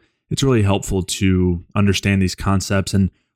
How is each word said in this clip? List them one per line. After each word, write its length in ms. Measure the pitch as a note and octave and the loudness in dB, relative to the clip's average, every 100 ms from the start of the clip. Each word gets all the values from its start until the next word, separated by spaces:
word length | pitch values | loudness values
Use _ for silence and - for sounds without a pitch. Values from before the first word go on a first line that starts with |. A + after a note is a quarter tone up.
| _ _ - | _ _ -10
it's 120 | - | -2
really 200 | C3+ A#2+ | 2 2
helpful 420 | G2 G2 - G2 | 2 0 -2 -4
to 640 | F2+ - G2 F#2 F2+ E2+ - G#2 | -4 -2 2 2 2 0 -4 0
understand 460 | G2+ F#2+ G2+ G2 | 0 2 0 0
these 120 | F#2 | 0
concepts, 600 | - - G2 - G2 F2 | -2 -2 -2 0 -2 0
and 180 | G2 F#2+ - _ | 0 0 -2 _